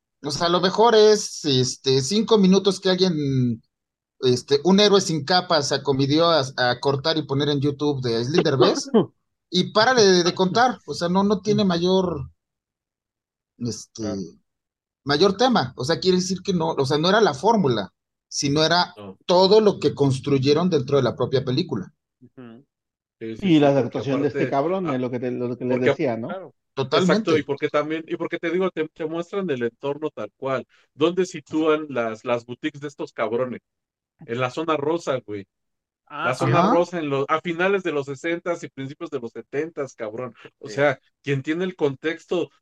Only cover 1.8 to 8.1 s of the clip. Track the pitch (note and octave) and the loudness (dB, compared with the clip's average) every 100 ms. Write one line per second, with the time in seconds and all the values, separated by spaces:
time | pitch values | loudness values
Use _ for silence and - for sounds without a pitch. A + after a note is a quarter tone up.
1.8 | C3+ C3+ C3+ G#3 A3 A3 F#3 F#3+ G3 F#3+ | 0 0 2 0 2 4 6 4 2 0
2.8 | F#3+ F#3 F#3 D3+ C#3+ C3 B2 A2+ _ _ | 0 2 0 0 -2 0 0 -2 _ _
3.8 | _ _ _ _ B2+ B2 - C#3+ E3+ G3 | _ _ _ _ 0 0 0 0 4 4
4.8 | G#3 G3 G3 D#3+ C3+ F3+ F3+ D#3+ C#3 C3+ | 6 4 2 -2 0 0 2 0 0 -2
5.8 | C#3+ C3+ C#3 D#3 E3+ D#3+ C3 - B2 B2 | 0 0 2 2 4 2 0 -2 -2 0
6.8 | C#3 C3+ D#3+ D#3 C#3 C#3 D3 C#3+ C#3+ C3+ | -2 -2 -2 -4 -2 -2 -2 -2 -2 -2
7.8 | D3 C#3 B2 | -4 -2 -4